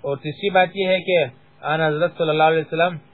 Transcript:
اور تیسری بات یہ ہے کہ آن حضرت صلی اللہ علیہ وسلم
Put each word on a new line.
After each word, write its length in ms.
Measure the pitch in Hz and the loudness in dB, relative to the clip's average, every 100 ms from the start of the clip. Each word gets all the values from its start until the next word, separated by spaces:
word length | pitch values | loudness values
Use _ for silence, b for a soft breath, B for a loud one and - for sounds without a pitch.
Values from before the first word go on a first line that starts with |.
اور 160 | 143 139 | -6 -6
تیسری 340 | 156 143 202 | -8 -6 0
بات 180 | 185 180 | 2 2
یہ 140 | 185 185 | 0 -2
ہے 100 | 185 | -2
کہ 240 | 170 180 135 - _ _ | 0 0 0 -6 _ _
آن 200 | - 156 | -4 0
حضرت 380 | 160 151 175 - | 0 0 -2 -2
صلی 100 | 160 | -2
اللہ 140 | 156 | 2
علیہ 180 | 156 160 | 2 2
وسلم 360 | 151 160 175 165 - | -2 -2 -2 -4 -16